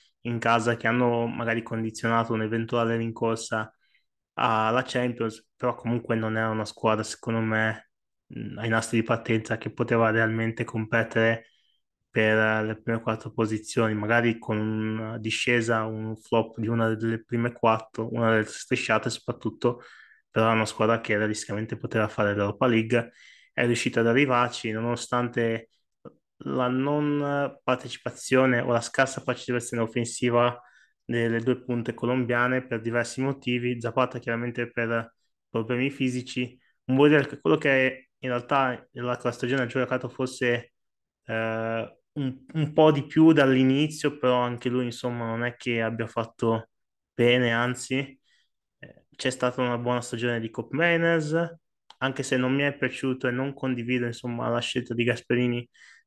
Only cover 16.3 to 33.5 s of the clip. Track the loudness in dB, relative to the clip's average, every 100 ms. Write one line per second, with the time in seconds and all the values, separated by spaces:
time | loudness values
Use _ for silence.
16.3 | 2 2 -2 0 2 2 0 -2 -4 -4
17.3 | -2 -2 2 2 2 0 -8 -6 0 4
18.3 | 4 2 -6 -4 -2 2 2 0 -6 -6
19.3 | -6 -6 -2 -2 -2 -10 -20 -20 _ _
20.3 | 2 4 4 2 2 2 2 0 0 0
21.3 | -4 -6 -6 -6 -8 -4 0 0 0 0
22.3 | 2 -2 2 2 2 2 0 0 -10 -20
23.3 | -20 _ 0 0 0 0 2 4 4 4
24.3 | 2 0 -2 -6 -4 -4 -4 -2 -2 0
25.3 | 0 0 -2 -8 _ _ _ -20 -20 _
26.3 | -12 -4 -2 0 0 0 0 0 -2 -2
27.3 | -2 -4 -4 -2 -2 -4 -10 -10 -10 -4
28.3 | 2 4 2 2 0 0 0 0 0 -6
29.3 | -4 -4 -4 -2 -2 -2 -2 -4 -2 2
30.3 | 4 4 0 -10 _ _ _ -4 0 0
31.3 | 0 0 -2 -2 -4 -4 -4 0 0 0
32.3 | 2 2 0 -2 -4 -2 -2 -2 -2 -4
33.3 | -4 -4